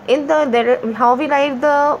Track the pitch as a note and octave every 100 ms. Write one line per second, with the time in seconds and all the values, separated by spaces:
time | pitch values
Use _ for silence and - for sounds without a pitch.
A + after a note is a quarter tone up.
0 | - C#4 C#4+ D4+ C#4+ A#3 A#3 B3+ A3+ G#3+
1 | A#3+ B3+ D4+ C#4+ C#4+ B3 D4 C#4+ D4 -